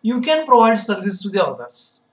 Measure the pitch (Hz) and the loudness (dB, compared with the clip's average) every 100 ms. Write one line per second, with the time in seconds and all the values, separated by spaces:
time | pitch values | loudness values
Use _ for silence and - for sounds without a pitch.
0 | 220 247 311 311 311 240 226 220 - 196 | -4 -4 0 -2 4 4 6 4 0 -4
1 | 196 190 202 190 170 - 120 - - - | -4 -4 -4 -2 -2 -4 -14 -14 -14 -18
2 | _ | _